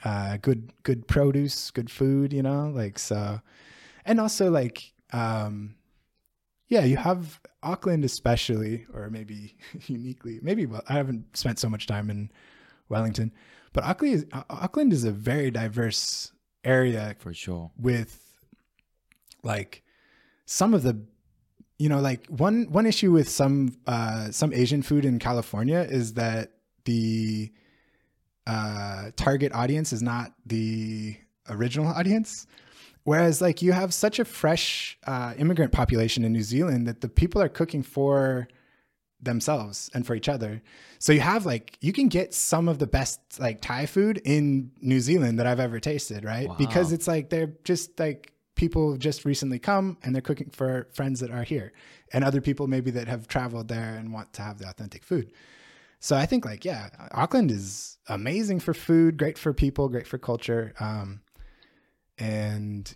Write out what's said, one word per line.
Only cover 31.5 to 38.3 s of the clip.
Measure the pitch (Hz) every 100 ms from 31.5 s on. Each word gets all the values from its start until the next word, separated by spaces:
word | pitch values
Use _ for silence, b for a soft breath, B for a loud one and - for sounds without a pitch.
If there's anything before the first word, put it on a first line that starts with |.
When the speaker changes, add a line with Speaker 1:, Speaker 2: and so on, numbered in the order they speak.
| 104 120 135 156
Speaker 1:
audience. | 165 180 220 220 - - B B B B B
Whereas, | - 151 170 156
like, | 180 -
you | 175
have | 180 190
such | - 214 214
a | 226
fresh, | - 156 165 - - - - -
uh, | 131 120 120
immigrant | 156 170 135
population | - 123 117 113 123 113
in |
New | 113
Zealand | 104 123 175 127 117
that | 113
the | 120
people | - 180 202
are | 170
cooking | - 165 151
for | 127 - 139 139 135